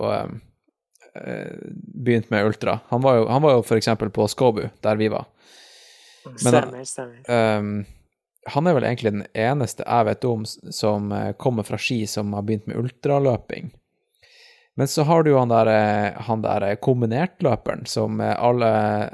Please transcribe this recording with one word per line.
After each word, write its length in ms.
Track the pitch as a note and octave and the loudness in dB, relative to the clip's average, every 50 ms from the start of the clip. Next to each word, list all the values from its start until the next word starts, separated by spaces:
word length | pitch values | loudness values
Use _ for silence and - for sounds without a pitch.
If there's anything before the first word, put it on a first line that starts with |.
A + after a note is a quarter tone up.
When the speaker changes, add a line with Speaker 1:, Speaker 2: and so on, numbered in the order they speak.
| - | -2
Speaker 1:
eh, 240 | A2 G#2 - - - - A2+ - _ _ _ _ _ _ _ _ _ _ _ _ _ - - | -2 -2 -2 -4 -6 -10 -14 -18 _ _ _ _ _ _ _ _ _ _ _ _ _ -18 -14
eh, 380 | - - B1 G#1+ - - - - - - - - - - - - | -12 -10 -10 -10 -10 -12 -14 -14 -14 -14 -16 -16 -16 -16 -12 -4
begynt 300 | B2+ A#2+ A#2+ A#2 G#2+ - | 0 2 2 2 2 0
med 160 | A2+ G#2+ G2+ G#2+ | 0 2 2 2
ultra. 300 | G#2 - - G2+ F#2 G#2 - - - | 0 -2 -2 -2 -2 -2 -4 -2 -2
Han 100 | A#2+ C3 | 2 4
var 140 | C3+ C3 A#2 | 4 4 4
jo, 60 | A2 G#2+ | 4 2
han 160 | A2+ C3+ D3+ | 2 4 4
var 140 | D#3 C3+ A#2+ | 4 4 4
jo 80 | A2 - | 4 2
for 80 | - | 2
eksempel 320 | A2+ - - A2+ G#2 A2 A2 | 2 2 2 0 0 -2 -2
på 140 | - - G#2+ G#2 | 0 0 0 0
Skåbu, 380 | - - C3 B2 A2+ G2+ - A2 - _ | 0 2 2 2 2 2 -2 -6 -6 _
der 160 | - G#2+ G#2+ | -2 0 0
vi 140 | G#2+ G#2+ G#2+ | 2 0 0
var. 140 | G#2 - - - _ _ _ _ - - - - - - - - - - - - - _ - | -2 -2 -6 -10 _ _ _ _ -20 -20 -20 -20 -20 -20 -20 -20 -20 -20 -20 -20 -20 _ -20
Men, 140 | C#3 B2+ - | -18 -8 -2
Speaker 2:
Stemmer, 460 | - B2 B2 - - C3 B2+ B2 C3+ - | 2 4 4 4 4 2 -4 -12 -14 -12
stemmer. 320 | - - C3 B2 A#2+ A#2+ C3 | -12 -12 -12 -12 -14 -14 -6
Speaker 1:
ehm, 480 | - A#2+ A#2 A2+ A2 G#2+ G#2+ G#2 G#2 G#2 G#2 G2+ - - - _ _ _ _ _ _ _ _ - | -2 0 2 2 2 2 0 -2 -4 -4 -6 -8 -10 -14 -20 _ _ _ _ _ _ _ _ -14
han 220 | - - C#3+ D#3 F3+ | -6 -2 0 2 2
er 60 | E3+ | 2
vel 100 | C3+ A2+ | 2 2
egentlig 280 | A2 B2 A#2+ A#2+ G#2+ | 0 -2 -2 -2 -2
den 140 | G#2 G#2 - - - | -2 -2 -6 -8 -4
eneste 500 | A2 A2 A#2 C#3 D3 B2+ G#2+ - - - | -2 0 0 0 0 -2 -4 -6 -8 -4
jeg 220 | - A2 A#2+ A2+ | 0 2 2 2
vet 200 | G#2+ A2+ - - | 2 0 -2 -2
om 180 | B2+ A#2 A2 A2 | -2 -2 -2 -4
s-, 120 | A2+ - - - - | -8 -12 -14 -14 -14
som, 400 | - - - G#2+ G#2+ G#2 G#2 G#2 | -8 -2 0 0 0 0 -2 -4
eh, 220 | G2+ G2+ G#2 G2+ G2+ | -4 -4 -4 -6 -4
kommer 300 | - - C3+ B2 A2 G#2 | -4 -2 -2 -2 -2 -4
fra 140 | - - G#2+ | -4 -6 -6
Ski 280 | - - B2+ A2+ A2 G#2 | -4 -4 -4 -4 -4 -4
som 240 | - - G#2 G2+ G2+ | -4 -6 -4 -4 -4
har 80 | G#2 | -4
begynt 260 | G2+ G#2 A2 G2+ - - | -2 -2 -2 -4 -4 -6
med 100 | G2 A2+ | -6 -4
ultraløping. 960 | A#2 B2+ - _ - C#3+ C#3+ C#3 C#3 C3+ A#2+ G#2 - - - - - - - _ _ _ _ _ _ _ _ _ _ _ _ - - - _ _ _ _ _ - | -4 -6 -6 _ -2 0 0 2 2 2 0 0 -4 -8 -12 -10 -12 -12 -16 _ _ _ _ _ _ _ _ _ _ _ _ -20 -20 -20 _ _ _ _ _ -4
Men 100 | C3 C#3 | -4 -2
så 160 | - - D3+ | 0 0 2
har 200 | C#3+ E3 E3 D#3+ | 4 4 4 6
du 80 | D3+ | 6
jo 80 | C#3+ C3 | 6 4
han 100 | B2+ A#2 | 4 4
der, 180 | A#2 A2+ A2+ A2+ | 4 4 4 6
eh, 540 | A2 G#2+ G#2+ G#2+ G#2 G#2 G#2 G2+ - - | 4 4 4 4 2 2 0 -2 -4 -6
han 200 | A2+ A2 A2+ A2 | -4 -4 -2 -2
der, 220 | G#2+ G#2+ G2+ G#2 G2+ | 0 0 0 0 0
eh, 120 | G2 G#2 | -2 -2
kombinertløperen 1120 | - - - C3 B2 A#2+ A2+ A2+ B2+ E3+ F#3 _ - F#3 - A#2 - - - - - - | -2 0 0 2 2 2 0 0 0 -2 -2 _ -2 0 0 0 0 -2 -4 -6 -6 -6
som, 340 | - - - G#2+ A2 A2 G#2+ | -6 -4 -2 -2 -2 -2 -2
eh, 120 | G#2+ G#2+ G#2+ | -2 -2 0
alle, 340 | - - A#2+ B2 B2 A#2+ A2+ A2 A2 G#2 G#2+ G#2+ G#2 G#2+ - | 0 2 2 2 4 4 2 4 2 2 2 0 -2 -2 -4